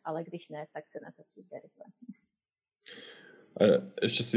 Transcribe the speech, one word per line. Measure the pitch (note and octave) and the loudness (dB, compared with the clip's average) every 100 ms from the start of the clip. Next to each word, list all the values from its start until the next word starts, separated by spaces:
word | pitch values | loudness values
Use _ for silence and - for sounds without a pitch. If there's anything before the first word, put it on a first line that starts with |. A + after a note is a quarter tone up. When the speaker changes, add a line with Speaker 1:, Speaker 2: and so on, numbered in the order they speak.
Speaker 1:
Ale | E3 D#3+ | -10 -8
když | E3 F3 - | -8 -14 -14
ne, | D3+ D#3 | -14 -12
tak | - - | -14 -14
se | - | -16
na | E3+ - | -18 -20
to | - | -20
přijde | - F#3 - | -20 -18 -18
rychle. | - _ - _ A#3+ - _ _ _ _ _ _ - - - - - - - | -18 _ -20 _ -20 -20 _ _ _ _ _ _ -20 -20 -20 -20 -20 -20 -16
Speaker 2:
A | - G#2 - - - | 4 6 6 2 -2
ešte | A2+ - | 0 4
si, | - | 4